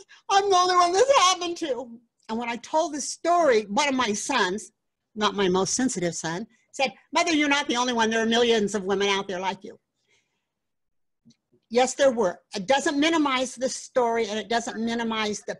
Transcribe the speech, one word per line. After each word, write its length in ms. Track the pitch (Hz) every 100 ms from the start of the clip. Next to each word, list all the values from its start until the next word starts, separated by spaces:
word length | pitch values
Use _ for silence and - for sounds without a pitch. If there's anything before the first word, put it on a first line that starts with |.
| - - -
"I'm 200 | 392 403
the 60 | 359
only 200 | 370 359
one 180 | 349
this 180 | 381 539 554 359
happened 300 | 359 349 339
to." 420 | 320 233 240 233 _ _ -
And 100 | 226
when 80 | 240
I 60 | 240
told 360 | - 311 330
this 180 | 285 -
story, 520 | - 330 349 302 220
one 260 | 202 208 285
of 60 | 262
my 180 | 233
sons, 580 | 208 - 254 185 208 - _ _ _ _ 214
not 200 | 214 196
my 140 | 190
most 240 | 185 190
sensitive 420 | - 254 180 175 165
son, 320 | 160 170 226 _ _
said, 220 | - 262 - _
"Mother, 220 | 320 349
you're 160 | 302 294
not 180 | 285 285
the 80 | 240
only 160 | 254
one. 160 | 233 220
There 120 | 226
are 20 | 226 233
millions 380 | 240 226 202 208
of 100 | 185
women 240 | 196 202
out 180 | 196 196
there 140 | 180
like 220 | 190 202 -
you." 120 | - _ _ _ _ _ _ _ _ _ _ _ _ _ _ _ _ _ _ -
Yes, 200 | 233 254 -
there 160 | 269
were. 300 | 233 180 - _
It 140 | 208 185
doesn't 320 | 277 330 277
minimize 560 | 320 330 294 254 262 233
the 140 | 254
story, 580 | - - 254 233 233 208
and 100 | 214
it 120 | 196
doesn't 280 | 233 233 214
minimize 580 | 233 233 233 220 214 208
the 80 | -